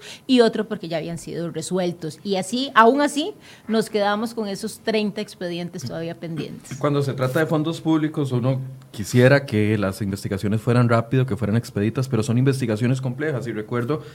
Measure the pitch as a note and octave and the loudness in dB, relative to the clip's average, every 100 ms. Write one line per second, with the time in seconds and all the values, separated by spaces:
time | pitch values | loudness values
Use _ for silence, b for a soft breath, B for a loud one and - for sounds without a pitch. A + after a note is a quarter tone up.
0 | B B - B3+ A3+ A3 G#3+ G#3 E3 E3 | B B 2 6 6 4 -4 -8 -6 -6
1 | E3 E3+ - D3+ E3+ D#3 D#3 F3+ F3 E3+ | -6 -8 -8 -6 -6 -6 -4 -2 -2 -4
2 | D#3 - G3+ F#3+ F#3 B3 C4+ A3 A3+ C4+ | -8 -8 -4 -4 -2 -4 2 6 8 6
3 | D4 C#4+ E4+ G#4 B B - A3 G#3+ G#3+ | 2 0 -4 -8 B B -2 -2 0 -2
4 | G3+ G#3 A#3 A#3 G#3 F#3+ A3 - - A3 | 0 -2 -4 -6 -6 -6 -8 -8 -2 -2
5 | G#3 G#3 G#3 - F3+ E3+ E3+ F3 - E3 | -2 -4 -10 -8 -6 -6 -8 -8 -8 -8
6 | E3 E3+ E3+ D#3+ C#3+ - - C3 D3 C#3+ | -8 -8 -8 -8 -8 -12 -14 -4 0 0
7 | C#3 C3 B2+ C3 D#3+ D#3+ D#3 E3 D#3+ D#3+ | 0 -2 0 0 2 0 0 -2 0 0
8 | D#3 D#3 C3+ B2 B2 C3 - - - - | 0 -2 -2 0 0 -2 -6 -14 -14 -10
9 | F#2+ B2 B2+ C#3 C#3 G#2+ G#2 G#2+ G2 G2 | 0 6 8 8 4 2 2 2 0 -2
10 | G2+ G2 - F#2+ G#2 A2 B2+ A#2+ A#2 A#2 | -4 -4 -4 -2 0 0 2 4 4 4
11 | A2+ C3 B2+ G2 G2+ A2 - G2+ G#2 A2 | 2 0 0 0 0 0 0 -2 0 0
12 | C3 A2 G#2+ A2+ C3+ C3 A#2+ G#2+ A#2+ C3 | -2 0 0 2 2 2 0 0 0 0
13 | C3 B2 D#3 C3 B2 G#2+ G#2+ A#2+ A#2+ D#3 | -2 -4 -4 -4 -4 -6 -4 -2 -2 -4
14 | B | B